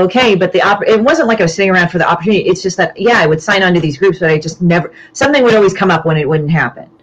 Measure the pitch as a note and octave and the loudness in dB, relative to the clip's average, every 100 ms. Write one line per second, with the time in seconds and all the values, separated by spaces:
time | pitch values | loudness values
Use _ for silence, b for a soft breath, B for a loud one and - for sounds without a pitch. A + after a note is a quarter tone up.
0 | F#3 B3 A#3+ F#3 F3+ - F#3+ G3+ - A3 | 2 2 2 2 0 0 0 0 0 2
1 | B3 D#4+ A#3 A3 E3 - G3 F#3 E3+ F3 | 2 0 0 0 0 0 0 0 0 -2
2 | D#3 E3+ F#3 G3 - F#3 F#3+ F#3+ E3 - | -2 -2 0 0 0 -2 -4 -4 -4 -2
3 | G#3+ A3+ D#3 D#3 - G3 F#3 F3 D#3 C#3 | 0 2 0 -2 -2 0 2 0 0 0
4 | F#3+ F3 E3 D#3 D#3+ - F3 E3+ - B | 0 0 0 0 -4 -2 0 0 -2 B
5 | B - C#4 D4 A#3+ A3 G3 F#3+ F#3+ D#3+ | B -4 0 2 4 4 2 0 0 0
6 | D#3+ D#3 C#3+ D#3 D3 D#3+ B2 - - _ | 0 -2 0 -2 0 -2 -2 -8 -20 _